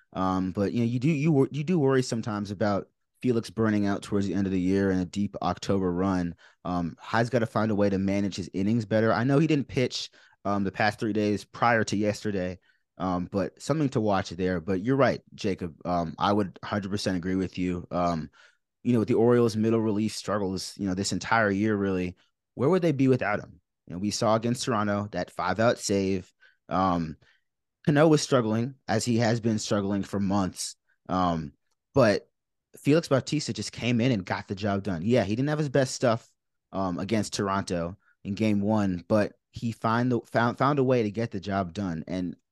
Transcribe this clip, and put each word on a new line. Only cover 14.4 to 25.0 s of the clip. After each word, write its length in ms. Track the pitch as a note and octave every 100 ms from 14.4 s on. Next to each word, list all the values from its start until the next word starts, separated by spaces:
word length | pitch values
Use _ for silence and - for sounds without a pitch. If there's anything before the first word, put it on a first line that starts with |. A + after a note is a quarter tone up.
| F#2 F2+
But 240 | E2 F#2
you're 140 | A2 C3+
right, 240 | B2 E2 -
Jacob. 400 | - G#2 F#2 F2+ -
Um, 300 | - F2 E2+ D2
I 140 | F#2+
would 260 | G#2 F#2+ -
hundred 260 | - G#2 F#2+
percent 280 | G2+ - F#2
agree 160 | F2+
with 240 | F#2 F2+ -
you. 280 | F2+ F2+ -
Um, 400 | F2 F2 E2 D2+ _ - _ _ _
you 120 | A#2+
know, 60 | A#2+
with 80 | G#2
the 60 |
Orioles' 420 | G#2 A#2 A#2+ A#2 G#2+
middle 240 | A2 A2+
relief 320 | A2 G2+ A2
struggles, 600 | - - G#2 F#2+ F#2 - -
you 100 | G2
know, 60 |
this 180 | F#2 G2+
entire 380 | C3+ - A2+ G#2+
year, 260 | G2 G#2+ G#2
really, 400 | G2 F#2 F2+ - _ _ _
where 160 | - C3
would 100 | F#3
they 120 | E3+
be 160 | C3+ C3
without 320 | B2+ G2 G2+
him? 200 | - - _ _ -
You 80 |
know, 40 | F2
we 120 | G2+
saw 240 | - A2+
against 300 | A2 A#2 B2
Toronto 440 | - A2 G#2 G2+